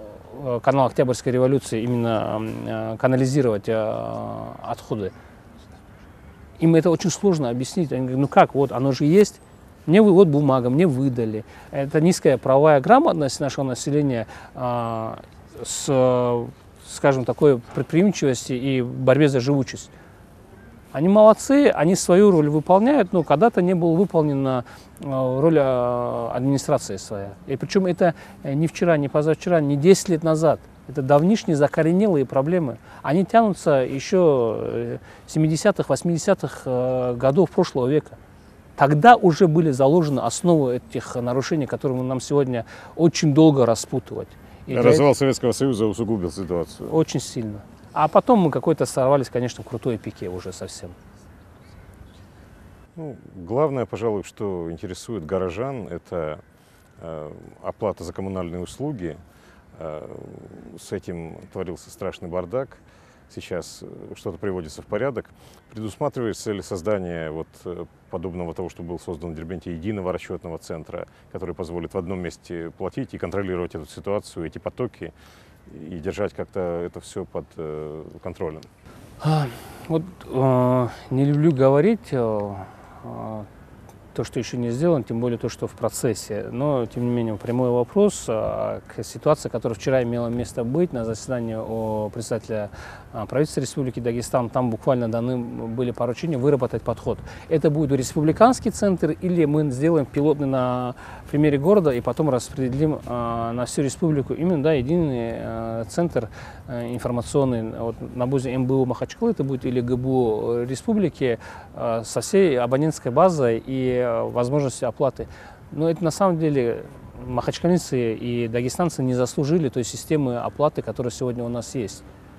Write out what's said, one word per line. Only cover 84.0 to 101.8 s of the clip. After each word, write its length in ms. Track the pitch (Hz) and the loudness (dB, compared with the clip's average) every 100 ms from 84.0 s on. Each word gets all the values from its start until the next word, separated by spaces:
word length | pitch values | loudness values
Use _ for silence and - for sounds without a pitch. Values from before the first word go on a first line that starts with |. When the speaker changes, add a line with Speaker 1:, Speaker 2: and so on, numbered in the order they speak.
| - | -12
Speaker 1:
то, 80 | - | -8
что 160 | 120 131 | -6 -6
ещё 200 | 110 127 | -6 -6
не 120 | 120 | -4
сделано, 320 | 120 175 156 | 0 2 0
тем 160 | 107 117 | 0 -4
более 200 | 123 117 | -2 -2
то, 100 | 120 | -6
что 180 | - 117 | -6 -10
в 60 | |
процессе. 760 | - 110 - 131 104 - 104 104 | -6 -6 -2 -2 -2 -6 -8 -8
Но, 340 | 120 147 135 113 | -4 -2 -2 -4
тем 160 | 123 | -4
не 60 | 120 | -2
менее, 260 | 120 113 104 | -2 -2 -4
прямой 340 | 117 120 127 | -4 -2 0
вопрос, 560 | 123 120 190 208 - - | 0 0 2 2 0 -4
а, 520 | 110 107 107 107 104 - | -4 -4 -4 -6 -8 -10
к 160 | - | -12
ситуации, 460 | 113 127 147 151 - | -12 -2 0 0 -2
которая 280 | 120 123 110 | -6 -6 -4
вчера 280 | 147 131 | 0 0
имела 240 | 120 120 117 | 0 -2 -4
место 340 | 120 117 - | -4 -6 -6
быть 300 | 117 143 180 | -4 -2 -2
на 120 | 127 | -2
заседании 520 | 113 110 - 123 113 110 | -6 -8 -6 -6 -6 -6
у 540 | 110 113 110 107 107 | -6 -6 -4 -4 -6
председателя, 600 | 120 113 113 - 107 104 - - - - | -8 -6 -6 -4 -6 -6 -12 -18 -20 -14
а, 140 | 117 101 | -12 -4
правительства 340 | 127 151 - | -2 -2 -2
Республики 380 | 131 - 127 120 | -6 -4 -6 -4
Дагестан. 520 | 120 117 113 131 120 | -4 -4 -2 -2 0
Там 200 | 135 123 | -2 -2
буквально 400 | 110 - 127 117 | -2 0 0 0
даны 260 | 117 120 127 | -2 -2 -4
были 540 | 120 120 113 113 123 | -6 -8 -8 -4 -4
поручения 480 | 110 120 117 170 143 | -2 -4 -4 -4 0
выработать 440 | 135 139 127 117 | 2 2 0 -2
подход. 360 | - 113 - 104 - - - | -4 -4 -4 -6 -10 -18 -2
Это 220 | 160 160 | 0 2
будет 200 | 147 143 | 2 2
республиканский 800 | 139 127 - 151 156 233 254 226 | 0 0 0 0 4 4 4 -2
центр 400 | - 208 180 170 | 0 0 2 0
или 360 | 170 180 175 147 | -2 -2 2 2
мы 220 | 151 151 | 2 0
сделаем 340 | 123 156 165 131 | 0 2 2 0
пилотный 400 | 143 147 147 139 | 0 2 2 0
на 480 | 135 127 123 123 - - - - | 0 0 -2 -4 -8 -16 -18 -4
примере 300 | 147 151 139 | 2 2 4
города 320 | 151 208 | 4 4